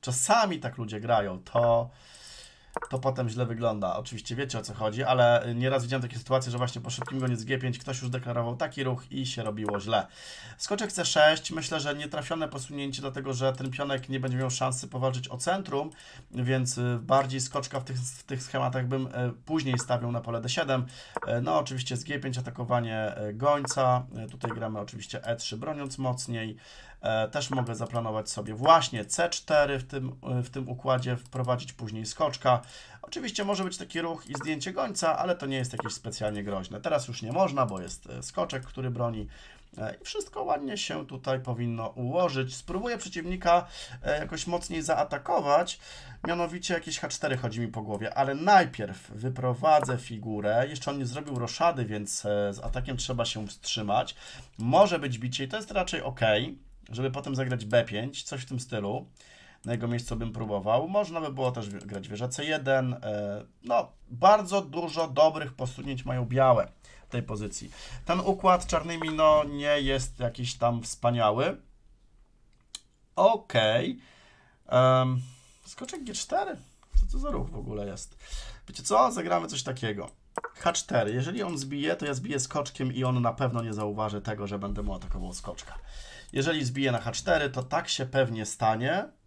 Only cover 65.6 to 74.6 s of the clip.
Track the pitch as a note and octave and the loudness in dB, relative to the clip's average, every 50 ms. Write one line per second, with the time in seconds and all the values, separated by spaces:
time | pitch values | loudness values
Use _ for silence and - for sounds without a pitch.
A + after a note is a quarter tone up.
65.6 | C3 B2+ - - - C#3 C3+ B2 B2 C3 B2+ B2+ B2 A2+ B2 C3+ C3+ C3 B2 A2 | -6 -6 -6 -8 -8 -6 -6 -6 -4 -4 -2 -2 -2 0 4 6 8 8 8 8
66.6 | G2+ - - _ - - - - - - - A#2+ G2+ - G#2+ G#2 G#2+ G#2 G#2+ - | 6 0 -2 _ -20 -20 -20 -20 -18 -6 -6 -6 -4 -4 -6 -6 -6 -6 -8 -10
67.6 | - - - - - - - - - - E3 F3+ F#3 G3 F#3+ F#3+ - F#3+ F3+ F3+ | -12 -12 -14 -16 -14 -12 -12 -12 0 0 0 2 4 2 0 4 6 6 6 6
68.6 | - - - E3 D3+ E3 E3+ E3 E3 D#3+ D#3 D#3 D#3+ D#3 D3+ D3+ D3+ C#3+ C#3+ C#3+ | 6 2 0 0 0 0 -4 -4 -2 -2 2 6 8 10 10 8 6 4 -2 -2
69.6 | C#3+ D3 D3 D3 C#3 C3+ C3+ C3+ B2+ - - - B2 A#2 - - B2 A#2+ - - | 2 4 4 4 4 2 2 2 0 -4 -6 -4 -4 -4 -2 -2 -6 -6 -4 2
70.6 | A#2+ A#2+ A#2+ A#2 A#2 - - - - A#2+ B2 A#2+ A2+ G#2+ G#2 A#2 C#3 E3+ - - | 2 2 2 2 -2 -6 -10 0 2 2 4 6 6 6 6 4 2 2 0 -2
71.6 | - - - - _ - - _ _ - _ _ - _ _ _ _ _ _ _ | -10 -20 -20 -20 _ -20 -20 _ _ -20 _ _ -20 _ _ _ _ _ _ _
72.6 | _ _ _ - _ _ _ _ _ _ _ - D#3+ G#3 A3+ G#3+ - _ - G3 | _ _ _ -20 _ _ _ _ _ _ _ 6 6 6 6 6 -2 _ 2 4
73.6 | - G#2+ A2 A#2+ - - - - - - - - - - - _ _ _ _ _ | 4 6 4 4 2 0 -4 -6 -10 -20 -20 -20 -20 -20 -20 _ _ _ _ _